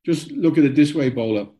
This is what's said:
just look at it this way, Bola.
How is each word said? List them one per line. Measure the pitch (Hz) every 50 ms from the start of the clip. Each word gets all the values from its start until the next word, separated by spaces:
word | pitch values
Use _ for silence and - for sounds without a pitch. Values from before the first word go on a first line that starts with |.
| _
just | 170 165 - - -
look | 143 143 170 165 143 165
at | 147
it | 135 127
this | 147 147 147 147
way, | 160 139 127
Bola. | 120 120 113 113 107 104 104 - _ _